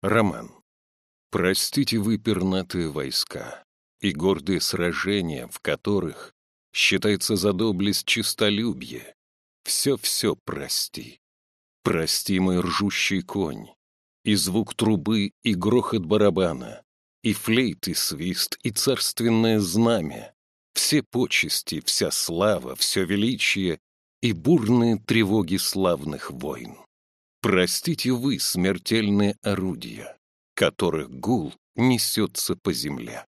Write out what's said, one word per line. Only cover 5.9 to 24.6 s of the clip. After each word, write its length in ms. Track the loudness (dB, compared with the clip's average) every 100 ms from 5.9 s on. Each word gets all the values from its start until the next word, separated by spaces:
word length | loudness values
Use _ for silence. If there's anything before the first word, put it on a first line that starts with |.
| 0 -2 -8 -18 _ _ _ _
считается 640 | 0 2 2 2 0 0 2
за 160 | 2
доблесть 540 | 2 0 2 0 0 0
честолюбие. 1120 | -2 -2 0 2 2 0 -4 -8 -14 -14 -20 _ _ _ _ -6
Всё-всё 720 | -2 0 0 0 0 0 -2 -6
прости. 760 | -8 -4 -4 -4 -8 -14 -18 _ _ _ _ _ _
Прости, 560 | -2 0 0 -2 0 2
мой 220 | 4 2
ржущий 600 | 0 0 0 0 0 -2
конь, 460 | -2 -4 -4 -4 -12 _ _ _ _ _
и 120 | 0 0
звук 380 | 2 0 -2 0
трубы, 580 | 2 2 2 0 0 _
и 120 | -2 0
грохот 500 | 2 2 2 -2 2
барабана, 760 | 4 4 4 0 0 -10 -16 _ _ _ _
и 120 | -2
флейт, 560 | -2 2 2 2 -2 -6
и 40 |
свист, 640 | -4 -4 -4 -4 -2 -4 -4
и 80 | -6
царственное 880 | -2 0 0 -2 0 2 4 4 4
знамя, 720 | 2 4 4 4 0 -8 -16 _ _ _ _ -4
все 260 | 2 0
почести, 800 | 0 -2 0 0 0 -4 -4 -6
вся 320 | -2 0 0
слава, 640 | -2 -2 2 2 2 -2 -4
всё 300 | -2 0 0
величие 720 | 0 0 0 0 0 0 -2 _ _ _ _
и 120 | -2
бурные 640 | 0 4 4